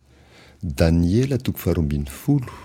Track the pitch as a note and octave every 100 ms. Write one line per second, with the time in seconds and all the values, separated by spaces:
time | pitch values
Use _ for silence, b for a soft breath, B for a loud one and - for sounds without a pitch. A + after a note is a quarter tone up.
0 | _ b b b b b F2+ C#2 E2+ E2+
1 | F2 G#2+ C3+ C3 - - F#2 E2 D2+ C#2+
2 | C#2+ - - C#3+ A#2+ -